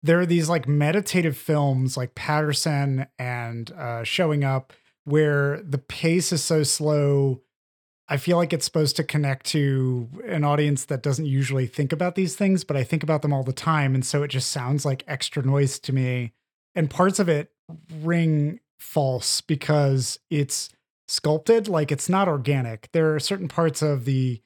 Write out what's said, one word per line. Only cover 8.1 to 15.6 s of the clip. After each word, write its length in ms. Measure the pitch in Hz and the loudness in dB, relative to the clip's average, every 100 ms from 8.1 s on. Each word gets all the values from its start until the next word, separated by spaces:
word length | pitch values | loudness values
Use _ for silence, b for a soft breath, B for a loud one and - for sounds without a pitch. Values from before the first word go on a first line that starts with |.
| 143 | -4
feel 200 | - 175 | 0 2
like 140 | 170 | 2
it's 120 | 165 | 0
supposed 320 | - 165 147 - | -2 0 2 0
to 80 | |
connect 420 | 151 151 143 135 - | -2 0 0 -4 -2
to 640 | 156 143 135 131 127 117 160 247 | 0 2 2 0 -2 -6 -10 -6
an 160 | 165 | 0
audience 420 | 147 147 147 139 - | 2 2 2 0 -2
that 160 | 139 | -4
doesn't 240 | 147 135 151 | -2 -2 0
usually 400 | 135 131 135 123 | 0 0 -2 -2
think 260 | - 139 | -2 -2
about 220 | 160 180 175 | 0 -2 0
these 180 | 185 | -2
things, 300 | - 196 190 | 0 2 2
but 120 | - 143 | 0 -2
I 60 | |
think 180 | 123 165 | 0 -2
about 200 | 156 156 | 0 0
them 100 | 147 | 0
all 100 | 143 | 0
the 80 | 131 | -2
time. 420 | 131 - 156 139 | -4 0 2 2
And 100 | 131 | 0
so 180 | 127 147 | 0 -2
it 60 | 143 | -2
just 220 | 131 127 | -4 -4
sounds 340 | - 123 143 139 | -4 -2 -2 -2
like 180 | 135 - | -4 -6
extra 360 | 139 - - | -8 -6 -2
noise 360 | 135 139 | 0 2